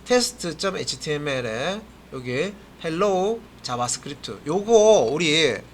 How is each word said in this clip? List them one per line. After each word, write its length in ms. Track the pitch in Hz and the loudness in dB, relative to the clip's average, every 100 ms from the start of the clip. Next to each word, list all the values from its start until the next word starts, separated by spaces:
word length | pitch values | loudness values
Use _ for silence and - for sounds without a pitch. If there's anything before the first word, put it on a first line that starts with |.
테스트 520 | - 247 240 - 175 156 | 0 0 0 -4 -8 -4
점 200 | 196 185 | -4 -4
에이치티엠엘에 1040 | 127 - - 147 147 131 120 110 151 202 214 - - | -6 -6 -4 -4 -2 -4 -4 -4 -4 -6 -10 -20 -16
여기 420 | 135 123 127 185 196 - - | -12 -6 -4 -4 -8 -20 -12
헬로우 560 | 170 160 202 185 196 226 - - | -6 -2 0 0 0 -4 -8 -14
자바스크립트. 760 | - 123 120 - 135 143 - 98 147 | -8 -4 -4 -4 -10 -12 -12 -10 -4
요거 600 | 180 208 233 214 208 117 | -4 4 6 8 6 4
우리 440 | 147 170 156 151 101 - | 2 2 4 2 0 -8